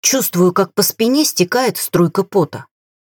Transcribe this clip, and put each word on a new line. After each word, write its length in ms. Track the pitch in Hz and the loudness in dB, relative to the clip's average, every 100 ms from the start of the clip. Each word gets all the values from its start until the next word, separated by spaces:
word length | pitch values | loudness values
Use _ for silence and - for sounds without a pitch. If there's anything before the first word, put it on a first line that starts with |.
Чувствую, 520 | - 269 - 180 180 | 0 -2 -2 2 2
как 220 | 180 185 | 2 -2
по 80 | - | 0
спине 420 | 202 - 226 269 | -2 0 0 2
стекает 520 | 302 - 180 240 254 - | 0 0 -2 0 -2 -2
струйка 460 | - 180 170 165 | -4 0 0 0
пота. 440 | 185 202 156 98 - _ _ _ _ | -2 0 -2 -4 -16 _ _ _ _